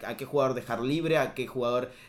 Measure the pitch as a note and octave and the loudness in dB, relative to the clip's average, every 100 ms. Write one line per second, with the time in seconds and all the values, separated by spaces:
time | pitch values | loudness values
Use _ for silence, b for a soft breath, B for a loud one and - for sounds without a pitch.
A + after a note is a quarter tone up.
0 | G#2+ A#2 C3 C#3+ C3 B2 A2 A#2 B2 D#3 | -6 -8 0 2 2 0 -4 -2 0 0
1 | D#3+ D#3 A#2 - A#2 B2+ A#2+ B2 B2 b | 2 2 2 -2 -4 -2 2 2 0 b